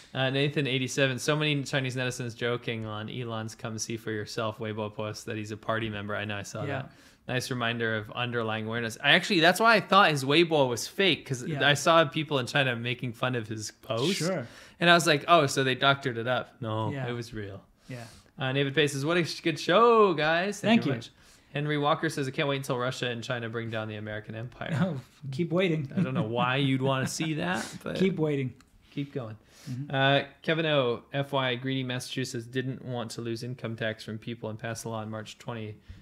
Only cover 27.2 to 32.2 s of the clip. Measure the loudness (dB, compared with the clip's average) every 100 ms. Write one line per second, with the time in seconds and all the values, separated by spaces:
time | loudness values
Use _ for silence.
27.2 | -4 -2 -2 -4 -6 -10 -8 0 0 2
28.2 | 0 0 -2 -6 _ _ _ -8 -6 -6
29.2 | -8 -12 _ -20 -10 -8 -4 2 4 4
30.2 | 2 -8 -2 0 2 2 2 0 -4 -6
31.2 | -2 -2 0 -2 -2 -4 -4 -6 -6 -6